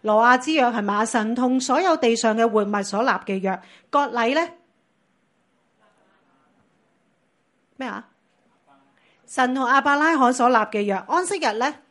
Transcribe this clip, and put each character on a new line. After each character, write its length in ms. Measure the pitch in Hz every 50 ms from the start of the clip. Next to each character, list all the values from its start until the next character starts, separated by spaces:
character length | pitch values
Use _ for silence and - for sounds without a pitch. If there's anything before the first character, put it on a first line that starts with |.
挪 200 | - 214 214 214
亞 160 | 226 240 254 254
之 140 | 254 302
約 140 | 320 311 254
係 160 | 240 226 233
嘛？ 220 | 202 202 202 208 220
神 280 | 220 - 233 214 220 233
同 240 | 247 254 254 254 262
所 220 | 254 - 254 294
有 160 | 370 370 330
地 180 | - 294 233 233
上 220 | 226 - 226 214
嘅 100 | 220 226
活 160 | 233 208 214
物 200 | 208 202 208 202
所 200 | 196 196 - 202
立 60 | 233 269
嘅 300 | 202 180 - - 196 190
約。 240 | 185 190 190 180 - - - - _ _
割 120 | - 285 285 262
禮 260 | 220 240 226 233 269
呢？ 140 | 311 339 339 - _ _ _ _ _ _ _ _ _ _ _ _ _ _ _ _ _ _ _ _ _ _ _ _ _ _ _ _ _ _ _ _ _ _ _ _ _ _ _ _ _ _ _ _ _ _ _ _ _ _ _ _ _ _ _ _ _ _ _ _ _ _ _ _
咩 120 | _ 262 240
啊？ 180 | 202 202 240 _ _ _ _ _ _ _ _ _ _ _ _ _ _ _ _ _ _ _ _ _ _ _ _
神 280 | _ - - 254 254 254
同 100 | 269 262
亞 160 | 240 262 277
伯 160 | 269 294 285
拉 220 | 285 302 320 330 285
罕 140 | 262 247
所 160 | 254 254 240 247
立 40 | 254
嘅 280 | 226 214 - - 208
約。 100 | 208 202 196 185 175 -
安 160 | 277 339 370
息 120 | 349 403 359
日 140 | 311 262 208
呢？ 200 | 220 240 285 302 - _ _